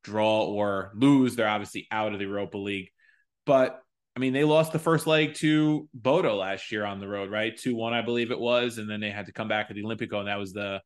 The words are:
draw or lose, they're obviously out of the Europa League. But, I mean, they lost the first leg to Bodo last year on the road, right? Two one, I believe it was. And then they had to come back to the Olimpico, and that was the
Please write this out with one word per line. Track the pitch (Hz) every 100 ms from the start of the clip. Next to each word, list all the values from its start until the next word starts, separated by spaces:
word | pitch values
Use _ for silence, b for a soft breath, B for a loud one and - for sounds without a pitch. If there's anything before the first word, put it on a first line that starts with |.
draw | - 107 107 110 92
or | 104 101 98 95 104
lose, | 135 143 127 117
they're | 107
obviously | 107 101 - -
out | 110 107
of | 104
the | 98
Europa | 101 98 104
League. | 101 98 92 _ b b b _ -
But, | 135 127 - _ _ _ -
I |
mean, | 131
they | 131
lost | 151 156 160
the | 156
first | 165 160 160
leg | 156 156 151
to | 156 156 151 151 -
Bodo | 127 117 160 165 104
last | 95 98 -
year | 107
on | 104 98
the | 98
road, | 101 98
right? | 107 113 113
Two | 131 117
one, | 113
I | 117
believe | 113 120 117
it | 120
was. | 120 120 123 113
And | 107
then | 107
they | 107
had | 101 95
to |
come | - 110
back | 107 104
to | 104
the |
Olimpico, | 107 113 117 104
and | 101
that | 101
was | 98
the | 98 101 98